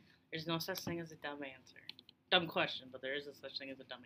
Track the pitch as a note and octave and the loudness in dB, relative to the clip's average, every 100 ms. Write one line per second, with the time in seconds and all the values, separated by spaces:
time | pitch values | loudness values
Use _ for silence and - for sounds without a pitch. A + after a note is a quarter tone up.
0 | - - - D#3+ D#3+ E3 E3 F#3 - E3+ | -18 -20 -8 -6 2 0 2 -2 -2 -2
1 | E3 D#3 D3 C#3+ C#3 C3 - - - - | -4 -6 -6 -4 -6 -10 -18 -20 -16 -16
2 | - - - F#3 E3+ F#3 D3+ - B2+ C3 | -16 -14 6 6 6 4 2 2 -8 -6
3 | C3 C#3+ C#3+ C3 C3+ - C3+ C3 B2 B2 | -2 -2 -4 -10 -8 -6 -6 -10 -8 -10